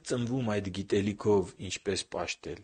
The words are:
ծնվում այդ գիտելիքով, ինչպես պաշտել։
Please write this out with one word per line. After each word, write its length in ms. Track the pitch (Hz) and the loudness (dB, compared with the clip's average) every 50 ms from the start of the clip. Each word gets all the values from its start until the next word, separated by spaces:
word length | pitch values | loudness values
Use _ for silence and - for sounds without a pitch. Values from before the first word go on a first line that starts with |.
| - | -4
ծնվում 440 | - 135 120 120 113 127 135 120 107 | -4 -2 -2 0 0 0 0 0 0
այդ 200 | 104 104 95 95 | 0 -2 -2 -2
գիտելիքով, 800 | 92 98 92 - 107 101 98 104 101 - - 107 104 98 90 85 - - 92 | -4 -6 -2 0 2 2 2 2 -2 0 4 6 6 6 4 2 -4 -10 -8
ինչպես 420 | 92 - - - 98 95 87 - | -8 -8 -4 -4 -2 -2 -2 -4
պաշտել։ 540 | - - 87 85 82 - - - 82 78 - | -6 -6 -6 -4 -6 -6 -8 -8 -10 -10 -10